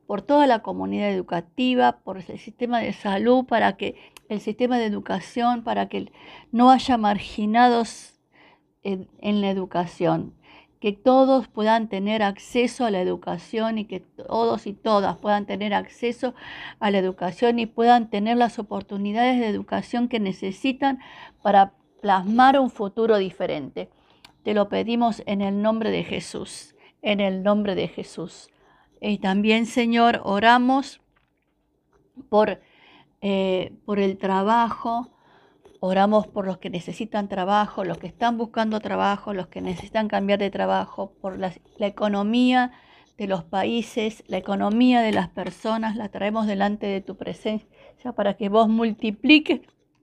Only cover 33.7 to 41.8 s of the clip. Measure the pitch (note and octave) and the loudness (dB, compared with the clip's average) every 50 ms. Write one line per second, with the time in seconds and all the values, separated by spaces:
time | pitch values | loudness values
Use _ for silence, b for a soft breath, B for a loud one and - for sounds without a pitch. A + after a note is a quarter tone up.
33.7 | - - _ - G#3 G3+ G3 G3 F#3+ F#3+ - F#3+ F#3+ F#3+ G3 G#3 A3+ A#3+ A#3 A#3 | -10 -12 _ -4 -2 0 0 0 -2 -2 -2 -2 0 0 2 2 2 2 2 0
34.7 | A#3 - - A#3 A#3 A#3 B3 - _ b b b b b b b b b b b | -2 -6 -6 -6 -6 -6 -6 -10 _ b b b b b b b b b b b
35.7 | _ _ - F#3 F#3+ G3 G3 G#3 G#3+ G#3+ G3+ - - G#3+ F#3+ F#3+ F#3 - - F#3+ | _ _ -4 0 2 2 4 4 4 2 2 0 -4 -6 -6 -6 -6 -8 -8 -10
36.7 | - F3 - - E3+ - A#3+ A3 - G#3 G3+ G3 G3 F#3+ F3+ F#3 G#3 G#3 G#3 G3+ | -10 -8 -8 -10 -10 -10 -10 -6 -4 -6 -4 -4 -4 -4 -2 0 2 2 0 0
37.7 | - - G3 E3+ E3 - - F3 - - A#3 A#3 A#3+ A3+ A#3 A3 - A3+ A3 A3 | -4 -6 -6 -6 -6 -8 -10 -12 -8 -4 -2 -2 0 -2 -4 -4 -2 -2 -2 -2
38.7 | G#3+ G#3+ - G#3 G3 F#3+ F#3+ G3 G3+ G3+ - G#3+ G3+ F#3 F3 - - F#3 F#3 F#3 | -2 -4 -4 -4 -2 0 0 0 0 -2 -4 -8 -8 -8 -8 -10 -10 -10 -8 -8
39.7 | F3+ E3+ - G3+ - A3 G#3+ G#3 G#3 G3 G3 G3 G3+ G3+ G3+ G3 G3 G3 F#3+ F#3+ | -8 -8 -8 -6 -4 -2 -2 0 -2 -2 0 2 0 0 0 -2 -2 -2 0 0
40.7 | F#3+ F#3+ F#3+ - - - G3 G3 _ _ - G3 F#3 F#3+ F#3+ F#3 F3+ - _ _ | 0 0 -2 -4 -8 -10 -10 -12 _ _ -10 -10 -8 -6 -6 -8 -8 -10 _ _
41.7 | _ - | _ -4